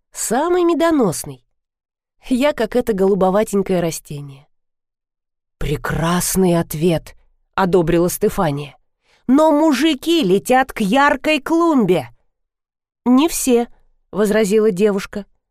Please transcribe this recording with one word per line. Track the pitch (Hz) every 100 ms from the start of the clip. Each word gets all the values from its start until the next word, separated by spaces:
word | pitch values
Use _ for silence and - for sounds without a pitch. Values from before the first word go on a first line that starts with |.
| _
самый | - - 233 330 359
медоносный. | 339 311 330 311 202 143 - 131 _ _ _ _ _ _ _ _ -
Я | 247 294
как | 302 220 247
это | 240
голубоватенькое | 196 190 196 185 196 220 196 190 180
растение». | 170 - - 147 143 135 151 _ _ _ _ _ _ _ _ _ _ _
«Прекрасный | 139 147 - 139 165 175 - 185 185 170
ответ», | 170 151 175 156 - - _ _ _ -
одобрила | 190 180 165 170 175
Стефания. | - 214 - 165 143 143 - _ _ _ _ -
«Но | 269 311
мужики | 294 320 247 320 285 311 339
летят | 196 185 - 262 262
к | -
яркой | 196 247 285 294 311 311
клумбе». | - 330 339 285 190 175 123 - _ _ _ _ _ _ _ _ 247
«Не | 254 330
все», | - - 233 240 - _ _ _
возразила | 175 214 208 208 220 214
девушка. | 180 214 196 - 202 196 _ _